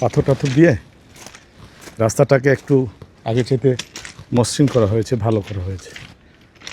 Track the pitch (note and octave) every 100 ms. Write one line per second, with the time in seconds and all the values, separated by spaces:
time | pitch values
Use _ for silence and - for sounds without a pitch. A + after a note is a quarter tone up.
0 | A#2+ - C#3+ C3+ C#3+ B2+ E3+ A2 - _
1 | _ - - - _ - - - - -
2 | A2 - C#3 C#3 C#3 C3 - C#3 B2 -
3 | - _ A#2 A#2 A#2+ C3 C3+ B2 - -
4 | - - - - A2+ - C#3 B2 G#2 A2+
5 | G#2 A#2+ A2 A2 F#2+ G2 F#2 F#2 - -
6 | - - _ _ _ _ -